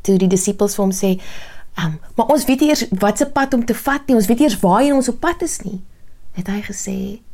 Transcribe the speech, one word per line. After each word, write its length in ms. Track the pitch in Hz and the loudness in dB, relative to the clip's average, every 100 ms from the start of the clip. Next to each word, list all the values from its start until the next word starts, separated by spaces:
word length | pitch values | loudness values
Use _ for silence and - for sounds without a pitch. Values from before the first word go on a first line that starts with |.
Toe 180 | - 196 | 2 4
die 100 | 185 | 4
disippels 460 | 185 - 196 202 | 2 0 0 -2
vir 100 | - | 0
hom 80 | 196 | -2
sê, 280 | 190 196 185 - - - - - | 0 0 0 -4 -10 -10 -12 -10
ehm, 180 | - 165 156 - | -4 -4 -4 -8
"Maar 120 | - 233 | -4 2
ons 180 | 294 | 2
weet 160 | - 262 | 2 2
nie 80 | 302 | 4
eers 180 | 294 - | 2 0
wat 280 | 190 202 208 | 0 0 2
se 80 | 285 | 0
pad 280 | - 269 | 0 0
om 100 | 254 | 0
te 100 | 233 | 0
vat 320 | 220 - 277 277 | -2 0 -2 2
nie, 100 | 240 | 2
ons 100 | 196 | 4
weet 120 | 233 | 4
nie 100 | 294 | 4
eers 120 | 202 | 4
waarheen 340 | 190 196 285 | 2 4 4
ons 140 | 277 254 | 4 2
op 120 | 240 | 0
pad 220 | 320 339 | -2 -2
is 180 | 330 - | -4 -6
nie," 220 | - 190 - - - - - | -8 -10 -12 -16 -18 -12 -10
het 140 | - 185 | -6 -4
hy 160 | 202 | -6
gesê 580 | 202 202 - 190 196 214 - | -6 -10 -8 -6 -6 -10 -14